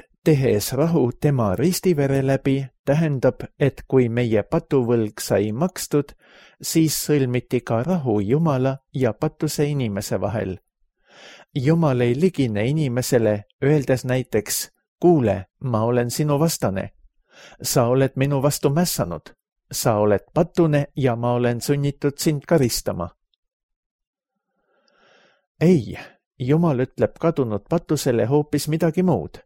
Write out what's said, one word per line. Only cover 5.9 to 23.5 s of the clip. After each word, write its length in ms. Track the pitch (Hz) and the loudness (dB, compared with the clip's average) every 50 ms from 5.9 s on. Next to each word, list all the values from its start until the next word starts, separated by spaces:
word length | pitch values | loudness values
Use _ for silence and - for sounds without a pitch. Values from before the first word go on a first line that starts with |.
| - 147 143 - - _ _ _ - - - - _ _ | -2 -2 -2 -4 -8 _ _ _ -20 -20 -20 -20 _ _
siis 340 | - - - 165 160 156 - - - - | -8 -2 0 2 2 2 0 -2 -2 0
sõlmiti 540 | 151 147 135 127 123 123 - - - 123 | 0 2 2 0 -2 -4 -4 -2 -4 -4
ka 220 | - - 120 113 120 | -2 -2 -2 -2 -2
rahu 360 | 151 185 180 139 131 107 104 | -2 -2 -2 0 0 0 0
Jumala 580 | 101 98 123 151 165 165 143 131 131 135 135 139 _ _ - | 0 0 0 0 2 0 0 0 0 -2 -2 -4 _ _ -6
ja 200 | 143 131 117 104 | -2 -2 -2 -2
patuse 520 | - - 156 - - - 151 - - 151 | -2 -4 -6 -4 -4 -6 -4 -2 -2 -2
inimese 560 | 147 147 143 131 113 101 98 107 - - 98 | -2 0 -2 -2 -2 -4 -4 -6 -4 -4 -4
vahel. 360 | 95 98 92 113 104 98 92 92 _ _ _ _ _ _ _ _ _ _ _ - - - - - - _ - | -2 -2 -2 -4 -4 -6 -6 -10 _ _ _ _ _ _ _ _ _ _ _ -20 -20 -20 -20 -20 -18 _ -6
Jumal 480 | 143 123 135 160 170 170 151 131 123 | -2 0 2 2 4 2 2 2 2
ei 140 | 123 120 120 135 | 2 2 2 2
ligine 440 | 160 190 180 - 135 120 107 101 107 120 | 2 0 2 2 0 0 0 0 0 0
inimesele, 760 | 143 160 156 135 120 123 120 - - 123 113 107 107 104 104 _ _ - - | 0 0 0 0 0 -2 -2 2 2 2 4 2 0 0 -4 _ _ -4 0
öeldes 420 | 135 151 156 131 - 131 123 - | 2 2 2 2 0 -2 -2 -2
näiteks: 680 | 127 123 131 123 - - 107 104 - - - - - _ _ _ _ _ _ | -2 -2 -2 -2 -2 -2 -2 -2 -2 -4 -8 -8 -10 _ _ _ _ _ _
"Kuule, 460 | - 170 180 156 123 107 95 95 95 - _ _ | 4 4 4 6 4 2 0 -2 -4 -10 _ _
ma 240 | - 135 120 107 110 | -6 -4 -2 0 0
olen 260 | 117 123 123 120 120 | 0 0 0 0 -2
sinu 280 | 117 - 156 151 147 143 | -2 -2 -2 0 0 2
vastane. 520 | 160 170 - - - 117 95 95 - 98 - _ - - _ _ _ _ _ - - - - - | 0 0 0 -2 -4 -4 -4 -4 -6 -8 -12 _ -20 -20 _ _ _ _ _ -20 -20 -20 -18 -12
Sa 240 | - - - 143 123 | -6 -2 0 2 2
oled 260 | 117 127 131 135 131 - | 2 4 2 2 0 0
minu 260 | - 135 139 147 139 | -2 -2 0 0 0
vastu 280 | 127 147 139 - - 147 | 0 0 0 0 0 0
mässanud. 640 | 139 156 180 175 - - 120 85 85 76 - - - _ _ _ _ _ _ - | 0 0 0 0 -2 -4 -4 -6 -6 -10 -12 -16 -20 _ _ _ _ _ _ -14
Sa 240 | - - - 127 113 | -8 -4 0 0 2
oled 280 | 104 104 107 104 95 - _ - | 2 4 2 2 0 -2 _ -2
patune 540 | - - - - - 175 160 147 147 143 - _ | -2 -2 0 2 0 2 2 2 0 -2 -2 _
ja 200 | - 131 131 117 | -2 -2 0 0
ma 180 | 113 120 123 123 | 0 -2 -2 0
olen 280 | 123 123 120 120 120 | 0 0 0 -2 -2
sunnitud 560 | - - 143 143 143 143 139 - - 143 139 - | -2 -2 -2 0 -2 -2 -4 -2 -4 -4 -4 -2
sind 240 | - 170 156 143 - - | -2 -2 -2 -2 -2 0
karistama." 600 | 175 165 135 120 - - - - 98 101 90 82 - _ _ _ _ _ _ _ | 2 2 2 0 -2 -4 -6 -6 -6 -6 -8 -10 -12 _ _ _ _ _ _ _